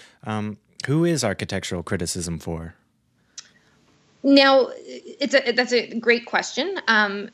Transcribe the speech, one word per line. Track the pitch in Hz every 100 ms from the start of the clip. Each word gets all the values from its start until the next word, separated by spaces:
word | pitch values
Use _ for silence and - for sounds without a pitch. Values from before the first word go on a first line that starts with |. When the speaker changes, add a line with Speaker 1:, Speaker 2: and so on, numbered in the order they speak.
| - _
Speaker 1:
um, | 113 107 107 104 _ - -
who | 151
is | 170 156 117
architectural | 92 95 98 - 90
criticism | - 95 87 92 85 82
for? | 85 82 82 - _ _ _ _ _ - - _ _ _ _ _ _ _ 269
Speaker 2:
Now, | 277 269 269 240 -
it's | - 254 - - 277 277
a, | 240
that's | 240 247
a | 240 - 226
great | 226 233 -
question. | 185 - - 339 370 -
Um, | 220 208 202 196